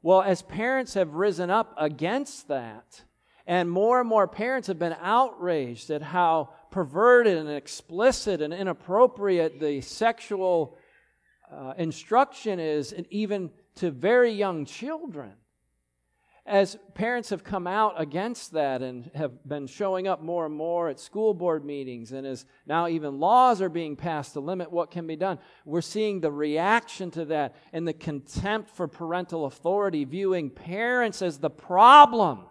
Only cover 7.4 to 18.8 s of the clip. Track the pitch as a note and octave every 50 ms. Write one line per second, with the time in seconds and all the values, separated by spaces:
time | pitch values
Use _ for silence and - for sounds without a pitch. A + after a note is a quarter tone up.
7.4 | D#3 D3+ D3 C#3+ - - - - - _ E3 F3+ A3 C4 B3+ - - G#3+ F#3+ D#3
8.4 | D3+ D3+ E3 F#3 G3 F#3+ E3 - - - F3+ G#3 B3 B3+ - G#3 G3+ G3+ F#3 F3
9.4 | D#3+ D#3+ D#3+ C3+ D#3 D3+ D3 C#3 B2+ - - - G#3+ A#3 A3+ - - - G#3 F#3+
10.4 | F#3+ F#3 F3+ E3+ D#3 B2 - - _ _ _ _ _ _ _ _ _ _ _ _
11.4 | _ - - C#3+ C3+ C3 C3+ - E3+ D#3+ - - - - G#3+ A#3+ C#4 C#4 - -
12.4 | - A3 G3 F3+ E3 D#3 D3+ D3+ C#3 - G#3 F3+ E3+ _ - G#3 G#3+ F#3+ G#3 G3+
13.4 | F3+ E3 - _ _ _ _ - - F3 C#3+ B2 C3 F#3+ A#3 B3 B3 A#3+ A3 G3+
14.4 | G3+ G3 F3+ D#3+ C#3+ - - - A3+ C4+ D#4+ D#4 E4+ C#4+ F3+ D3 C3 G#2 G2 A#2
15.4 | _ _ _ _ _ _ _ _ _ _ _ _ _ _ _ _ _ _ _ _
16.4 | _ - G#3 G3 G3 F#3+ G3 G#3+ - - - - G#3 A#3 B3 B3 A3+ - G#3 E3+
17.4 | - - G3 F#3+ F3 F3 F#3 G#3 A3 G#3+ F#3 E3 D#3+ D3+ C#3 F3 G3 A#3+ A#3+ -
18.4 | - - - D#3 D3 C#3 C3 B2+